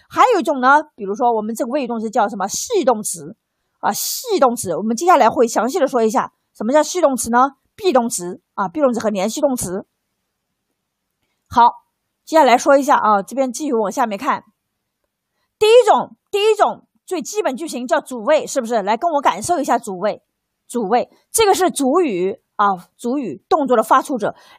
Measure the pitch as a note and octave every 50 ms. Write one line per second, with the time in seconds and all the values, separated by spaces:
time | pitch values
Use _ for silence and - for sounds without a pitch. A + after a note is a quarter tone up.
0 | _ _ - - F#4 B4+ A#4 F4 A#3+ E4 D4 C4 B3 C4 C#4+ D4+ D#4 - _ -
1 | G#3 F#3+ G3+ - B3 A#3+ A#3 A3 G#3+ G#3+ A#3 - D4 A#3 B3 D#4 B3+ A#3 A#3+ A3+
2 | G#3+ A3 G3+ B3 G#3 - - G3 F#3 G3+ - - - - A#4+ F#4+ C4 B3+ A#3 G#3+
3 | - - - E3 C#3+ D#3+ A3+ - _ _ _ _ _ _ _ _ - - - -
4 | - - - - - B4 G4+ E4+ C#4 A#3+ A#3+ B3 - F#3 D#3+ D#3+ G#3 A3 A#3+ A3+
5 | E4+ F4+ F4 D4 G#3+ A3+ A3+ - A3+ A#3 - A#3+ G#3 B3+ D4 F#4 C4+ C#4 C4+ A#3+
6 | A3+ A3 G#3 A#3+ E3 - - _ _ _ _ _ G#3 A3+ C#4 D4+ D4+ D4+ - F4+
7 | D#4+ C#4 C4 A#3 - A#3 A#3 A#3+ C4 C#4+ - _ _ _ _ - A4 F#4 C4 B3+
8 | A#3 A#3+ - - - F3 F#3 - _ _ _ - G3 F3+ F3 D4+ D4 B3+ A#3 A#3
9 | A#3 G#3+ G#3+ F#3+ F#3 A3 - D4+ D4 C#4+ B3+ A#3 - F3+ F3+ G3+ - _ _ _
10 | _ _ _ _ _ _ _ _ _ _ _ _ _ _ _ _ _ _ _ _
11 | _ _ _ _ _ _ _ _ _ _ - A#3+ A#3 A#3+ - - _ _ _ _
12 | _ _ _ _ _ - D#4 D#4+ D4 B3 A3+ C4+ - D#4 C#4 C#4+ C4 C#4+ C4 -
13 | - G#3+ G#3 G3 G3 - A#3 C4 C4+ C4 A3+ - D4+ C#4+ B3+ A3+ G#3+ F#3 - C#4
14 | B3 A3 G3+ G3 B3+ D4 A3 - - _ _ _ _ _ _ _ _ _ _ _
15 | _ _ _ _ _ _ _ _ _ _ _ _ G#4+ G#4+ A4+ B4+ A4+ G#4+ D#4+ A#3+
16 | - - - _ _ _ - G4+ G4+ A4 G#4+ G#4+ F4 A#3+ G3 - _ _ _ _
17 | _ - F#4 D#4+ B3 - G#4 G#4+ F4+ D4+ C4 G#3+ E4 D4+ - B3 B3 B3 E4 D4
18 | - - B3+ A#3 G3+ B3+ D#4 C#4 - F3+ - C#4 A#3 G#3+ A#3+ A3 F#3 G3+ A3+ A#3
19 | E4+ F4 D#4 C#4+ B3+ - D#3+ F#3 A3 - F4 D#4+ - - B3 A#3+ - G#3 F#3 E3+
20 | G3 G#3 F3+ - _ _ _ _ _ _ _ _ _ _ - A#3+ G3+ F#3 A#3+ A#3+
21 | - - _ _ _ _ - - A4+ G4+ F#4 C#4 F#4 E4+ - - C#4 B3+ C#4+ F#4
22 | F4 C#4 G3 F3 F3+ F#3+ F#3 - _ _ _ - G#3 G3+ F#3+ F3 - _ _ _
23 | - A#3+ C4 D4 B3+ F3+ B2+ - - _ F#4+ D#4+ C#4 A3+ B3 A3 A3 - D4+ C4
24 | - - C#4 A3 G#3 D3+ - - _ _ -